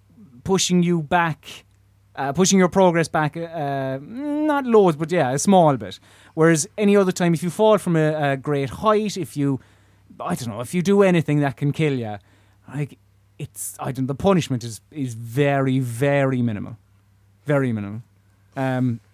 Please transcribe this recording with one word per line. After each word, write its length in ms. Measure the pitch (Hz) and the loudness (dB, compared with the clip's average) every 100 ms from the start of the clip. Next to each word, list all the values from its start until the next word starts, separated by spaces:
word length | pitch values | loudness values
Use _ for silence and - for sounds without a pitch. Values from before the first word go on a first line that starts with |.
| _ _ - - | _ _ -20 -14
pushing 400 | - 190 - 180 | -2 0 2 2
you 180 | 175 170 | 2 0
back, 640 | 147 175 170 147 - - _ _ _ _ _ - | 0 0 0 -4 -14 -20 _ _ _ _ _ -8
uh, 180 | 139 | -6
pushing 260 | 139 180 190 | 0 4 4
your 100 | 180 | 4
progress 380 | 190 185 165 160 | 4 4 4 0
back, 300 | 160 151 170 | -2 -2 -4
uh, 640 | 165 165 143 139 135 135 | -10 -6 -4 -4 -4 -6
not 640 | - 240 294 294 302 285 254 | -10 -10 -6 -2 0 0 4
loads, 320 | 226 185 147 | 4 6 2
but 140 | 156 | -2
yeah, 200 | 175 127 | 0 0
a 80 | 139 | 0
small 360 | - 190 156 131 | 4 6 6 2
bit. 220 | 98 - _ _ - | -4 -14 _ _ -12
Whereas 340 | - 165 160 - - | 2 4 4 0 -2
any 180 | 202 202 | 2 4
other 160 | 190 | 2
time, 220 | 180 175 | 0 0
if 100 | 165 | 0
you 60 | 180 | -4
fall 280 | - 214 208 | 0 4 4
from 180 | - 160 | 2 0
a, 360 | 156 156 143 | 0 0 -2
a 60 | 135 | -2
great 320 | 135 143 135 | -2 -4 -4
height, 480 | - 214 214 214 190 | -2 0 2 0 -6
if 200 | 160 147 | -8 -4
you, 220 | 139 135 - _ _ _ _ - | -2 -2 -8 _ _ _ _ -12
I 160 | 147 180 | -8 -6
don't 140 | 123 | -6
know, 120 | 104 | -8
if 120 | 120 | -6
you 80 | 180 | -2
do 220 | 165 202 | 2 4
anything 360 | 196 175 151 147 | 6 4 2 0
that 160 | 139 - | 0 -2
can 140 | 143 | -4
kill 220 | 139 156 | 0 -2
you, 240 | 131 113 104 - _ _ _ - | -2 -6 -10 -16 _ _ _ -14
like, 240 | 139 147 - _ _ _ _ | -8 -8 -10 _ _ _ _
it's, 360 | 151 - - - | -14 -12 -14 -10
I 120 | 135 | -8
don't, 160 | 127 131 | -6 -6
the 80 | 143 | -2
punishment 480 | 196 190 - 127 | 2 2 0 -4
is, 180 | 117 107 - | -6 -14 -16
is 220 | 151 131 | -8 -8
very, 640 | 113 117 123 143 139 135 131 | -8 -6 0 0 2 0 0
very 640 | 123 117 139 143 135 131 | -2 -2 0 2 0 0
minimal, 360 | 120 101 98 120 _ _ _ _ _ _ - | -2 -4 -10 -14 _ _ _ _ _ _ -2
very 260 | 143 131 | 0 0
minimal. 300 | 110 101 110 - _ _ _ _ 139 | -2 -6 -10 -16 _ _ _ _ -6
Um, 420 | 131 127 127 117 - | -4 -2 -2 -4 -10